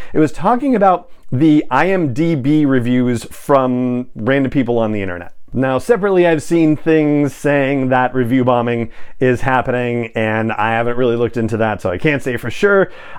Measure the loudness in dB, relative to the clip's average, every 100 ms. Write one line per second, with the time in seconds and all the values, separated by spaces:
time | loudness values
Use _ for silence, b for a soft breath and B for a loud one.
0 | B 0 0 0 0 0 0 2 4 2
1 | -2 b b 2 4 4 2 2 2 2
2 | 0 0 0 0 2 2 4 2 2 2
3 | 2 -2 -6 -8 2 2 2 0 -2 -4
4 | -6 -6 -2 0 0 0 0 0 0 -2
5 | -4 -6 -10 -14 -8 -2 0 0 0 0
6 | 2 2 2 2 0 2 2 2 2 2
7 | 2 2 0 -2 0 0 0 0 0 0
8 | 0 0 0 2 2 0 0 -2 -4 B
9 | B B 0 0 0 0 0 -2 -2 -4
10 | -4 -2 -2 0 -2 -2 0 0 0 0
11 | 0 0 -2 -2 -2 0 -2 -2 -4 -2
12 | -2 -2 -2 -6 -6 -2 2 2 2 B
13 | B